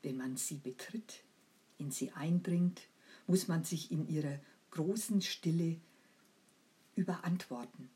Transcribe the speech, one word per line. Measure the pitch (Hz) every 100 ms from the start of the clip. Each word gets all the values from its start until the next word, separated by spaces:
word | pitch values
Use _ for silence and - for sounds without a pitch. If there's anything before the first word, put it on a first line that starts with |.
Wenn | 147 131
man | 131 127
sie | - 147
betritt, | 131 127 - 226 - - - _ _ _ _ _
in | 147
sie | - 131
eindringt, | - 151 175 180 175 180 180 - _ - - -
muss | 185 -
man | 165 -
sich | 165 -
in | 165 -
ihrer | 151 147 143 - - _
großen | - 160 220 - 202
Stille | - - 170 165 165 165 - - _ _ _ _ _ _ _ _ _ -
überantworten. | 185 175 - 180 - 123 120 - 123